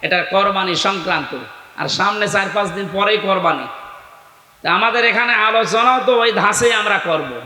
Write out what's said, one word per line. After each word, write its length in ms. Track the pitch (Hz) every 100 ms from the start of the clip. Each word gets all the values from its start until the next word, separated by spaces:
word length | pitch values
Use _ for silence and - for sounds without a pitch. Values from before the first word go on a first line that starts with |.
এটা 220 | 160 180 165
কোরবানি 460 | 190 202 196 185 170
সংক্রান্ত, 580 | 202 196 170 165 135 131 123 - - -
আর 100 | 139
সামনে 400 | - 196 208 202
চার 200 | 196 196
পাঁচ 160 | 208 202
দিন 140 | 175 190
পরেই 260 | 180 208 214
কোরবানি। 480 | 196 190 170 147 127 - - - - - - - _ _
তা 60 | - 180
আমাদের 260 | 226 226
এখানে 280 | 233 214 240 226
আলোচনাও 640 | 214 226 202 214 247 254
তো 160 | 254 240
ওই 120 | 233
ধাঁচে 420 | 208 196 208 240
আমরা 240 | 226 208 196 170
করব। 220 | 156 139 120